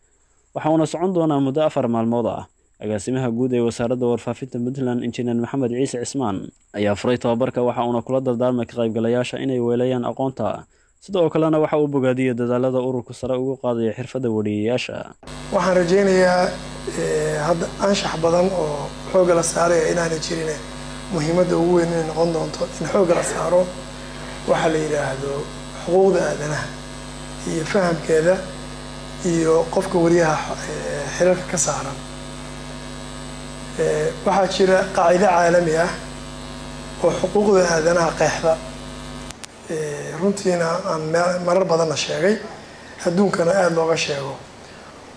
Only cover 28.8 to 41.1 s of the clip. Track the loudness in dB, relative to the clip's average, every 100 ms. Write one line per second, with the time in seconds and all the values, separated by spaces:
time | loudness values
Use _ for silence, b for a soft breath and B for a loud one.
28.8 | -14 -14 -14 -6 0 2 4 4 2 0
29.8 | 0 2 4 6 4 0 -2 -8 -8 -6
30.8 | -6 -6 -6 0 2 2 0 -4 -2 -2
31.8 | -6 -10 -12 -14 -14 -12 -12 -12 -12 -12
32.8 | -12 -12 -12 -12 -12 -12 -12 -12 -10 -2
33.8 | 0 2 0 -2 0 2 2 4 4 4
34.8 | 4 2 6 6 6 6 6 6 4 2
35.8 | 2 -2 -10 -12 -12 -12 -12 -12 -12 -12
36.8 | -12 0 0 2 0 2 4 6 6 4
37.8 | 4 4 2 2 0 2 2 0 -2 -12
38.8 | -12 -12 -12 -12 -12 -14 -16 -14 -8 -6
39.8 | -4 -6 -8 -2 0 0 2 2 2 -2
40.8 | -2 -2 0